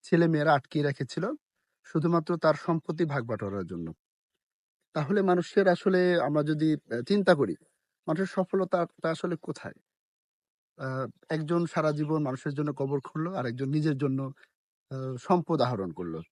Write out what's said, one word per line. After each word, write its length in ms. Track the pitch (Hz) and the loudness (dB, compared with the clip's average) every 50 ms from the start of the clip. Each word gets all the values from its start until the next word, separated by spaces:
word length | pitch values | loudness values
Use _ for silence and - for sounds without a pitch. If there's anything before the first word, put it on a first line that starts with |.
| _ | _
ছেলেমেয়েরা 500 | - 180 170 170 165 160 147 147 156 151 | 4 4 4 6 4 4 4 4 4 4
আটকিয়ে 320 | 135 - _ - 156 143 | 4 2 _ -2 0 0
রেখেছিল 460 | 143 139 - 139 - - 165 175 233 311 - _ _ _ _ _ _ _ _ _ | 0 -2 -2 -6 -6 -4 -4 -4 -4 -6 -8 _ _ _ _ _ _ _ _ _
শুধুমাত্র 540 | - - 160 147 165 170 170 156 - 175 | -4 -2 0 2 4 2 2 2 0 -2
তার 160 | 160 - 160 151 | 2 4 2 2
সম্পত্তি 520 | - - - 165 160 _ - 165 160 175 | 2 0 0 0 0 _ -4 -2 -2 -2
ভাগ 200 | 151 139 139 113 | -2 0 -4 -4
বাটোয়ারার 420 | 120 113 95 107 98 98 101 92 | -4 -6 -6 -4 -6 -4 -6 -6
জন্য। 260 | 85 90 85 82 82 80 _ _ _ _ _ _ _ _ _ _ _ _ _ _ _ _ _ _ _ _ | -6 -6 -8 -8 -8 -10 _ _ _ _ _ _ _ _ _ _ _ _ _ _ _ _ _ _ _ _
তাহলে 280 | 156 147 135 202 202 | -4 -2 0 0 2
মানুষের 460 | 196 190 180 180 170 - - 202 196 | 4 4 2 2 0 2 2 4 4
আসলে 540 | 190 175 - - 196 185 185 180 180 175 170 | 4 4 4 2 2 4 4 4 4 4 2
আমরা 220 | 131 135 147 151 147 | 2 2 2 2 2
যদি, 300 | 151 156 151 156 156 156 | 2 0 2 2 0 0
আহ, 280 | 147 _ - 113 120 | 0 _ -6 -6 -6
চিন্তা 340 | 120 - 202 208 190 190 175 | -2 0 0 2 6 4 4
করি, 200 | 143 131 - - - _ _ _ _ _ _ _ _ _ | 4 4 -2 -2 -8 _ _ _ _ _ _ _ _ _
মানুষের 180 | - 156 170 196 | -4 -2 -2 -2
সফলতাটা 840 | 180 - 196 185 _ - 196 185 180 - 175 170 - _ - - 160 | -2 -2 -4 -2 _ 0 -2 0 0 0 0 0 -2 _ -4 -4 -2
আসলে 260 | 160 - - 185 170 | -2 -2 -2 -4 -4
কোথায়? 380 | 160 - - 147 - - - - _ _ _ _ _ _ _ _ _ _ _ _ _ _ _ _ _ _ _ _ | -6 -6 -12 -12 -10 -12 -16 -16 _ _ _ _ _ _ _ _ _ _ _ _ _ _ _ _ _ _ _ _
আহ, 300 | - 135 131 131 131 131 113 - _ _ _ | -12 -10 -8 -6 -6 -8 -8 -10 _ _ _
একজন 360 | 160 156 156 147 170 170 175 | -4 -4 -2 0 0 0 0
সারা 260 | 156 - 175 156 151 | 0 -2 0 0 0
জীবন 320 | 151 151 151 147 160 151 151 | 0 0 -2 -2 0 0 0
মানুষের 300 | 135 131 131 - 151 139 | -2 -4 -4 -6 -6 -4
জন্য 200 | 143 151 147 139 | -2 -4 -4 -2
কবর 260 | - 139 135 143 139 | -4 -2 -2 -2 -4
খুঁড়লো, 340 | - - _ 156 160 170 196 | -4 -6 _ -6 -6 -4 -4
আর 120 | 185 127 | -4 -4
একজন 240 | 120 117 127 139 135 | -4 -4 -4 -4 0
নিজের 280 | 147 151 151 160 147 | 0 2 2 0 0
জন্য, 340 | 131 147 135 135 135 135 131 135 _ - _ _ _ _ _ _ _ _ _ | 0 0 0 0 -2 -4 -6 -10 _ -20 _ _ _ _ _ _ _ _ _
আহ, 260 | 139 131 131 131 131 | -12 -10 -8 -8 -10
সম্পদ 440 | 120 - - 185 175 156 - 165 143 | -10 0 2 2 2 2 0 2 2
আহরণ 300 | 120 123 123 98 95 87 | 2 0 0 -2 -4 -6
করলো। 300 | 78 92 87 85 80 80 82 _ | -6 -6 -6 -6 -6 -8 -10 _